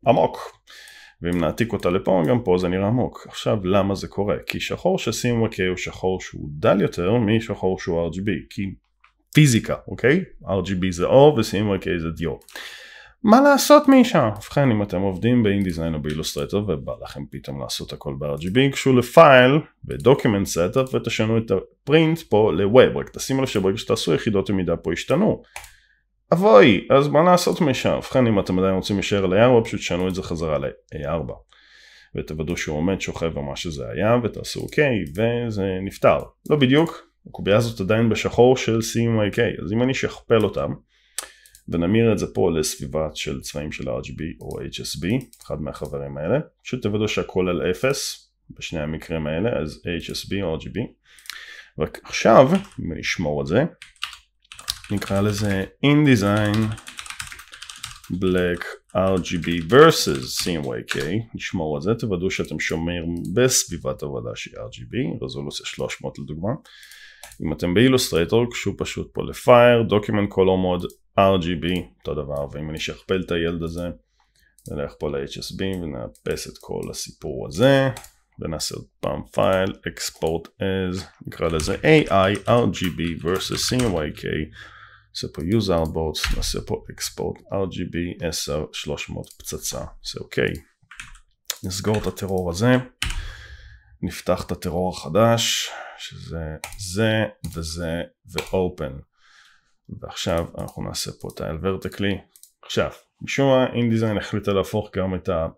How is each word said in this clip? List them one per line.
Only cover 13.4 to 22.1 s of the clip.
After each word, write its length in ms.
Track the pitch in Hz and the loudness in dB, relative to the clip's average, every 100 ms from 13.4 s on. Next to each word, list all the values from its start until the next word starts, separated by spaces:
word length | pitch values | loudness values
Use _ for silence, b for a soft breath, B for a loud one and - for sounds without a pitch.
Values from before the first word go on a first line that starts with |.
לעשות 420 | 285 285 - 294 285 | 8 6 8 8 10
משם? 420 | 269 240 175 117 101 | 8 8 4 2 -2
ובכן, 360 | - - 139 | -4 2 2
אם 120 | 107 | 2
אתם 180 | 101 - | 0 0
עובדים 420 | 98 92 110 123 | -2 0 2 4
ב-InDesign 500 | 107 101 95 82 82 | 4 2 0 0 -2
או 80 | 78 | -2
באילוסטרטור 680 | 73 76 76 - 73 95 104 | -4 -4 -4 -6 -2 -2 -2
ובא 240 | 76 64 65 | -4 -4 -10
לכם 180 | 69 71 71 | -10 -12 -12
פתאום 300 | 69 65 69 | -12 -12 -10
לעשות 320 | 64 - 73 | -8 -8 -10
הכל 220 | 69 73 69 | -10 -8 -6
ב-R 180 | 73 73 | -6 -4
G 60 | |
B, 280 | 82 107 139 | 0 2 2
גשו 220 | 135 - | 2 2
לפייל, 580 | 127 120 - 160 131 127 147 - _ | 4 6 10 10 10 8 4 0 _
ב-Document 640 | - 64 80 139 135 101 98 - | -12 2 6 6 4 2 0 0
Setup, 400 | 87 117 131 120 | 0 0 0 -2
ותשנו 420 | 113 - 110 113 | -4 -2 0 0
את 140 | 113 | 0
הפרינט 680 | 95 - _ - 156 160 | -2 -2 _ 2 4 4